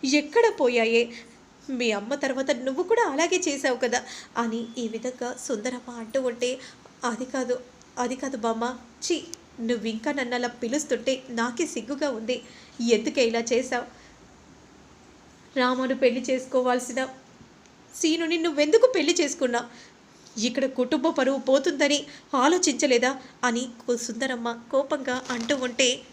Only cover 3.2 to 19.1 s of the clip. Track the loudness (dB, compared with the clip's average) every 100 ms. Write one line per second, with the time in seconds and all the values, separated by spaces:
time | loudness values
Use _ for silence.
3.2 | 2 2 0 0 0 0 0 -2 -4 -16
4.2 | -8 -4 -2 -2 -6 -6 -6 -4 -8 -6
5.2 | -8 -8 -6 -4 -4 -6 -12 -12 -4 -2
6.2 | -2 -2 -2 -4 -10 -20 -20 -6 -4 -4
7.2 | -4 -4 -2 -4 -6 -20 -20 -4 -4 -2
8.2 | -6 -2 -2 0 -2 -4 -14 -12 -2 -2
9.2 | -4 -16 -18 -6 -2 0 -2 -4 -4 -2
10.2 | -2 -2 -4 -4 -2 -2 -2 -2 0 -2
11.2 | -4 -2 -2 -2 -4 -4 -6 -2 -2 -2
12.2 | -4 -4 -6 -20 -20 -4 2 4 4 2
13.2 | 2 2 2 0 0 -4 -4 -14 -20 -20
14.2 | -20 -20 -20 -20 -20 -20 -20 -20 -20 -20
15.2 | -20 -20 -8 0 2 2 0 2 2 2
16.2 | 0 -2 0 0 2 0 -2 -4 -4 -8
17.2 | -20 -20 -20 -20 -20 -20 -20 -2 0 2
18.2 | 0 0 0 2 4 6 6 6 2